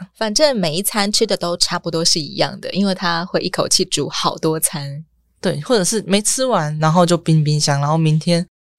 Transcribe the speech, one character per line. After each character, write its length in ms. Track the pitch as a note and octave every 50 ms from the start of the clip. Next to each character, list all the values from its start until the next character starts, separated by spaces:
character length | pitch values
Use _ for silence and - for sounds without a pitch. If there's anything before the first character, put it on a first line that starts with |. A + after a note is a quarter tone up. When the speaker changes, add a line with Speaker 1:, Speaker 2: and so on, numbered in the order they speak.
| F#3 - _
Speaker 1:
反 200 | - A3 A3 G#3+
正 240 | - - G3 F3+ A3
每 160 | F3+ D#3+ D3
一 80 | F3 G3+
餐 300 | - - A3 G3+ G3+ G#3
吃 140 | - A3+
的 100 | G#3 G3+
都 180 | - - F3 F3 F3
差 200 | - - E3+ F3
不 120 | - E3+
多 120 | D#3+ D#3+ E3+
是 160 | - - F3
一 180 | D3 - -
样 220 | D3+ D3+ C#3+ - -
的， 140 | - - -
因 140 | F3+ G3+
为 80 | G3 F#3
他 320 | F#3 - F3 E3+ E3+ F#3+
会 120 | - - E3+ -
一 80 | F#3
口 180 | - - - -
气 160 | - - F#3+
煮 240 | - - D3+ C#3+ D3+
好 300 | - - - E3 - D#3+
多 200 | - D#3+ D#3 D#3+
餐。 460 | - - - D3+ C#3+ C#3+ C#3 D3+ D#3+ - _ _ _ _ _ _ -
Speaker 2:
对， 180 | G3 D3 C#3+
或 160 | D3+ - C4
者 80 | G#3+ F3
是 160 | - A3 G#3+ -
没 160 | E3+ F#3+ G#3 G#3
吃 240 | - - - C4
完， 320 | B3+ A#3 F#3 D#3 D3+ D#3 D#3
然 120 | D#3 D#3
后 140 | D#3 F#3 F3
就 140 | E3+ F3 E3
冰 260 | - - D#3+ D#3 D3
冰 160 | D3+ D3+ D3+
箱， 180 | D3 - C#3+ C#3
然 80 | C#3+ D3
后 100 | D#3 E3
明 200 | D#3+ D#3 D3+ D#3+
天 280 | - F3+ F3 E3+ F3 - _ _ _ _ _